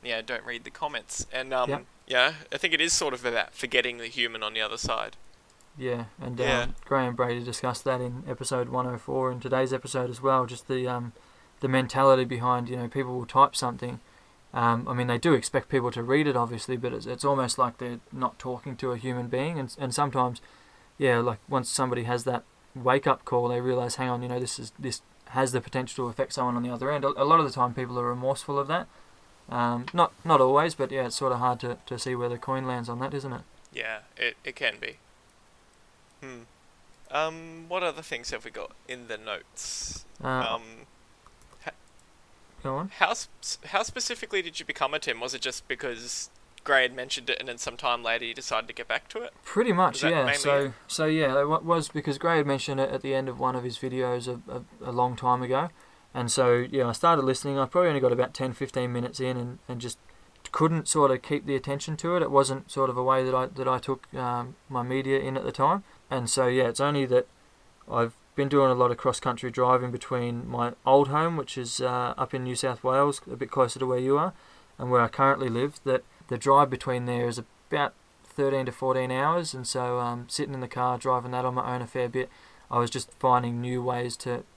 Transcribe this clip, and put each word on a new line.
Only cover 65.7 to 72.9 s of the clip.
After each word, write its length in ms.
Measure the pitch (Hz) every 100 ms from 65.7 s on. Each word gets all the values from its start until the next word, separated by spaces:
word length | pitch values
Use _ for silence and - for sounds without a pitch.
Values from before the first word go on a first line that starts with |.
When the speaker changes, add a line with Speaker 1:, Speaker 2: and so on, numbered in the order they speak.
| 190 - - _
Speaker 2:
And 180 | 131 120
so, 200 | - 127
yeah, 160 | 127
it's 160 | 123 113
only 260 | 139 147 131
that 220 | 123 123 _ _ _ _ _ -
I've 220 | 117 117 - _ -
been 140 | 139
doing 220 | 143 135
a 20 |
lot 160 | 123 123
of 80 | 120
cross-country 540 | 135 120 131 117 127
driving 400 | 117 127 127 123
between 560 | 123 - 123 120 120 123
my 240 | 123 120 -
old 260 | - 139 139
home, 280 | 147 165 165
which 180 | 127 -
is, 240 | 120 -
uh, 360 | 127 123 123 123
up 160 | 127
in 100 | 131
New 120 | 127 123
South 280 | 135 120
Wales, 380 | 131